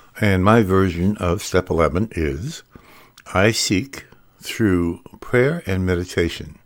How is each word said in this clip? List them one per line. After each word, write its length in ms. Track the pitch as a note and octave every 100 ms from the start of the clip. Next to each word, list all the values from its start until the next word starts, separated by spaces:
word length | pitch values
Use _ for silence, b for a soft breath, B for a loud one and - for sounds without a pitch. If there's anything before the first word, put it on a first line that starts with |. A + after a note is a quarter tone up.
| B -
And 240 | G#2+ F#2
my 180 | F#2+ A#2
version 540 | F#2+ F#2+ F#2+ E2 F#2+ G#2
of 260 | F2+ E2+
step 260 | - F#2 -
eleven 420 | E2 D#2 D#2 E2+
is, 500 | - D#2 C#2 C3 - - B B B B B -
"I 160 | F#2 G#2
seek, 560 | A2 - F#2+ C3+ - - - _ _
through 600 | - - G#2+ F2+ E2+ F2+ - -
prayer 460 | - B2 C3 E3+ F#2+
and 180 | F#2+
meditation, 760 | F#2 F2 F2+ - E2+ - C#2+ -